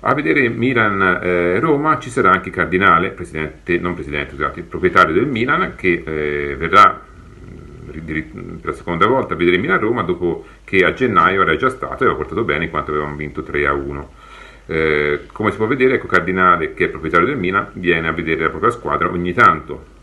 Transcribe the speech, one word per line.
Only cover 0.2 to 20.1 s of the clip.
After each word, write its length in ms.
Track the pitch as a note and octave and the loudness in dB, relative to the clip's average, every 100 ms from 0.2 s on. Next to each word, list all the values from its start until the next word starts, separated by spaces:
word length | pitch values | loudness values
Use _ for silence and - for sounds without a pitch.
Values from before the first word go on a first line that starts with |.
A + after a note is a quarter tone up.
| D#3 D3 A#2+ | 0 2 0
Milan, 680 | A2+ B2 A#2 G#2+ G2 F#2+ F2+ | 0 0 2 2 2 2 2
eh, 360 | F2+ F2+ F2 F#2+ | 0 0 2 2
Roma 400 | D#3+ C#3+ D#3 D3 | 2 2 0 -2
ci 120 | B2+ | -2
sarà 220 | B2 F#2+ | 0 4
anche 180 | F#2 F2+ | 4 0
Cardinale, 600 | - E2 F2+ G2 E2+ F#2 | -4 0 2 4 4 2
presidente, 680 | - F2 D#2 D2+ - - F2 | -6 -10 -8 -8 -8 -4 -2
non 160 | F2 | -2
presidente, 380 | E2+ C#2+ D2 C#2+ | -6 -6 -8 -8
scusate, 280 | C#2 D2 D#2 | -6 -6 -6
il 60 | E2+ | -10
proprietario 480 | E2 F2+ F#2 E2+ | -2 2 6 6
del 120 | E2 C#3+ | 4 0
Milan, 480 | A2+ B2+ E3 F#3 | 0 0 0 -2
che, 280 | - F#2+ E2 | -2 0 0
eh, 520 | D#2+ D#2 D2+ D2 C#2+ D2 | -2 -4 -2 -2 -4 -6
verrà, 440 | E2 G2 G2 - | 4 6 6 4
mm, 880 | - - - - - - - - - | -8 -20 -20 -20 -20 -18 -18 -18 -16
ri-, 200 | D#2 D#2+ | -12 -8
ri-, 100 | D#2 - F#2+ F2 E2+ | -6 -8 -12 -14 -10
per 100 | - | -8
la 60 | - | -8
seconda 300 | - E2+ G#2 | -6 0 2
volta 260 | C3 F2+ | 2 0
a 40 | E2 | 0
vedere 180 | F2 F2+ | 2 2
Milan 240 | C#3 F#3+ | 2 0
Roma 220 | G#2+ A#2+ | 0 -2
dopo 420 | G2+ F3+ F2 - - - | -2 -2 -2 -4 -8 -20
che 220 | - F#2+ | -2 2
a 80 | F2 | 2
gennaio 480 | - B2+ F#2 E2 F#2+ | 2 2 4 4 4
era 160 | F2 D#2+ | 2 2
già 140 | C3 | 0
stato 320 | - - - | -2 -8 0
e 40 | C3 | 0
aveva 100 | D2+ | 0
portato 280 | D2+ - | -4 -4
bene 200 | A#2 D2+ | -2 -2
in 60 | E2 | -2
quanto 200 | D#2 D2 | -4 -4
avevamo 260 | D2+ D2 D2 | -4 -4 -6
vinto 260 | D2+ D2+ | -8 -8
tre 240 | - D2 C#2+ | -6 -2 0
a 60 | |
uno. 400 | C#2+ C#2 C#2+ C#2+ - - - - - - | 0 -4 -8 -12 -18 -20 -20 -20 -20 -6
Eh, 540 | E2 D#2 D2+ D2 D2 - | -2 0 2 0 -2 -6
come 180 | - G#2 | -4 -2
si 60 | G#2 | 0
può 100 | A2 | -2
vedere, 280 | C3+ B2+ | 2 2
ecco, 140 | B2 F2+ | 0 0
Cardinale, 640 | F#2 E2+ F#2 F2+ F2 D#2 | 0 0 2 4 4 0
che 100 | - | -2
è 40 | E2+ | -4
proprietario 380 | D#2 D#2 F2 G#2 | -2 0 2 2
del 120 | C#3+ | 0
Milan, 300 | F2+ G2 - | -2 -2 -4
viene 340 | - F2 E2 D#2+ | -4 0 0 0
a 60 | |
vedere 300 | D#2+ D#2+ D#2+ | -4 -2 -2
la 80 | D#2+ | -2
propria 200 | D#2 G#2 | 0 -2
squadra 400 | - D2+ D2+ E2+ | -2 -4 -2 -2
ogni 220 | F2+ F2 | -2 -2
tanto. 640 | F2 G#2+ D#2 C#2+ C2+ - - - | 4 4 4 -4 -14 -14 -20 -20